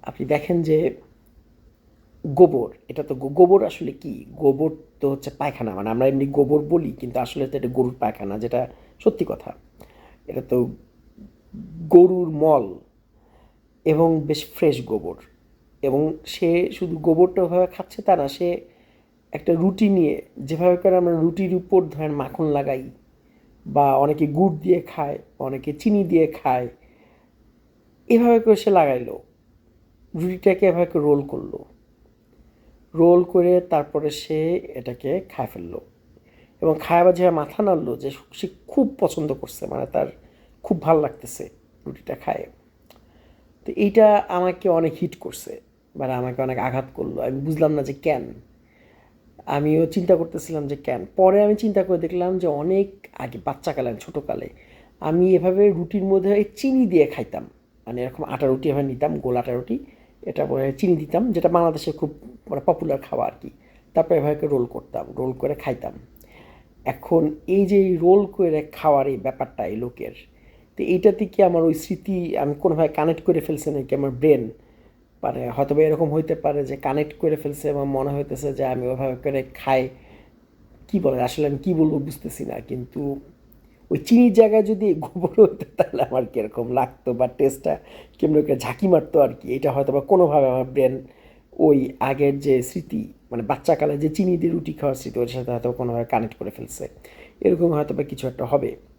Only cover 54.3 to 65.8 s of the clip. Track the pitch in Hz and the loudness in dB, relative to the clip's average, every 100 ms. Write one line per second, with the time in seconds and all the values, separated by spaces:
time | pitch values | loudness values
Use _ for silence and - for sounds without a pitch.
54.3 | - - - _ - _ _ 151 165 185 | -8 -10 -18 _ -20 _ _ -2 2 4
55.3 | 180 180 185 208 170 170 208 190 190 190 | 4 2 4 4 2 -2 -2 2 2 2
56.3 | 202 208 - 269 262 233 175 147 - 113 | 0 0 -4 0 2 4 4 4 0 -8
57.3 | 80 - _ _ _ - 123 127 127 151 | -10 -12 _ _ _ -12 -8 -8 -8 -10
58.3 | 131 143 131 151 139 139 127 147 151 131 | -2 0 2 0 0 -2 -2 -4 -2 -2
59.3 | 123 120 123 - 247 - _ _ _ - | -2 -2 -6 -4 -6 -8 _ _ _ -12
60.3 | - 143 135 135 135 196 165 151 170 240 | -6 -4 -2 -2 -2 0 0 0 -2 0
61.3 | 170 170 170 170 156 - 151 151 - - | 0 2 4 2 0 -6 -6 -6 -8 -20
62.3 | - - 143 - 165 160 139 - 123 - | -20 -10 -4 -2 -2 -2 -6 -6 -4 -4
63.3 | - - _ _ _ _ - 160 165 143 | -6 -20 _ _ _ _ -2 2 2 2
64.3 | 151 156 139 120 - - - - - 131 | -2 0 0 -2 -6 -10 -10 -10 -8 -8
65.3 | 131 135 147 - - | -4 -6 -6 -6 -8